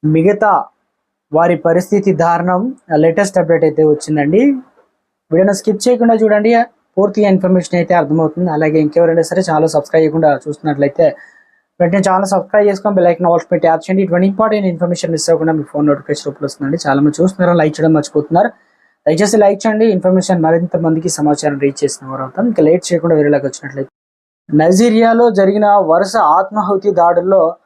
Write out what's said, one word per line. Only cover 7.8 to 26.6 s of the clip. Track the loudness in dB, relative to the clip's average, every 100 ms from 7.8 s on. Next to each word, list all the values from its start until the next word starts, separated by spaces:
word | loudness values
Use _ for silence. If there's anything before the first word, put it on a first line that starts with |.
| 0
అర్థమవుతుంది. | 0 0 0 -2 -2 -4
అలాగే | -2 0 0
ఇంకెవరైనా | 0 2 2 2 0
సరే | -2
ఛానల్ | -2 0 0
సబ్స్క్రైబ్ | -2 -2 0
చేయకుండా | 0 2 0 0
చూస్తున్నట్లయితే | -6 -8 -6 -2 -2 2 0 0 -18 _ _ _ _ _
వెంటనే | -2 0
ఛానల్ | 0 0 0
సబ్స్క్రైబ్ | -4 -2 0 0
చేసుకొని | 0 -2 0
బెల్ | 0
ఐకాన్ | 0 0
ఆల్స్ | 0 -2
పై | -2
ట్యాప్ | 0 0
చేయండి. | -2 -2
ఇటువంటి | 0 0 0
ఇంపార్టెంట్ | 0 -2 0 -2
ఇన్ఫర్మేషన్ | -4 -4 -4 -4
మిస్ | -4 -2
అవ్వకుండా | 0 0
మీ | -4
ఫోన్ | -4 -2 0
నోటిఫికేషన్ | -2 -4 -8 -8
రూపంలో | -8 -10
వస్తుందండి. | -8 -6 -4
చాలా | -2 0
మంది | 0 2
చూస్తున్నారు, | -2 0 0 2
లైక్ | 0
చేయడం | 0 0
మర్చిపోతున్నారు. | 0 0 -4 0 0 0 -4 _ _ _ _ -4
దయచేసి | 0 0 2
లైక్ | 2 2
చేయండి, | -2 0 0
ఇన్ఫర్మేషన్ | 2 2 0 0 0
మరింత | 0 0 -2 -2
మందికి | -2 -2 -4
సమాచారం | -2 -2 0 -2 -2
రీచ్ | -4 -2
చేసిన | -6 -6 -12
వారు | -12
అవుతాం. | -10 -4 -2
ఇక | 0
లేట్ | 2 0 -2
చేయకుండా | -4 0 0
వీడియోలోకి | 2 0 -2
వచ్చినట్లయితే, | -10 -14 -10 -12 _ _ _ _ _ -4
నైజీరియాలో | 0 2 4 2 4 2 2 2
జరిగిన | 2 0 2 2 2
వరుస | 2 0 0 0 2
ఆత్మాహుతి | 2 0 -4